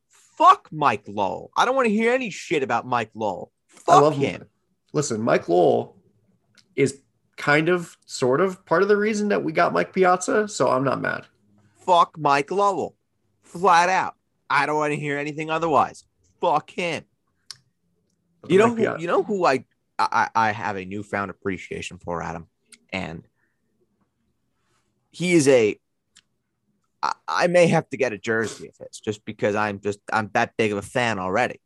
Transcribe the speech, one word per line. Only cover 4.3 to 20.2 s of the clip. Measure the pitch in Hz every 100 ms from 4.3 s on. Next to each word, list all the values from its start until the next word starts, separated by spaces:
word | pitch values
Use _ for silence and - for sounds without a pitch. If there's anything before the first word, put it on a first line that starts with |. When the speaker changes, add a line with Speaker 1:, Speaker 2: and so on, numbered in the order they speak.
| 85
Speaker 2:
him. | - _ _ _ _
Listen, | 147 143 107
Mike | 123 180 -
Lowell | 175 151 117 - _ _ _ _ _ _ _ _ -
is | 131 - _ _ _ -
kind | 147 147 160
of, | 180 170 - -
sort | - 123 139
of | 190 185 -
part | 165
of | 196
the | 208
reason | 214 208 208
that | 190
we | 160
got | 160 170
Mike | 165 175
Piazza, | 185 180 180 - 214 208
so | - 127
I'm | 127
not | 135 110
mad. | 98 - - _ _ _ _ _ -
Speaker 1:
Fuck | 170 185 160
Mike | 147 139 139
Lowell. | 190 202 165 92 _ _ _ _ _
Flat | _ 175 190 170 180
out. | 185 117 _ _ _ -
I | 139 143
don't | 151
wanna | 151 147
hear | 147 143
anything | 151 147 156
otherwise. | 160 165 127 82 - _ _ _ -
Fuck | 175 143 -
him. | - 170 127 - _ _ _ _ - _ _ _ _ _ _ _ _
Speaker 2:
Mike | -
Speaker 1:
You | 185
know | 233
who, | 226
Speaker 2:
Piazza. | - -
Speaker 1:
you | 170
know | 277
who | 254 196 160
I, | 131 - _ _ -
I, | - 117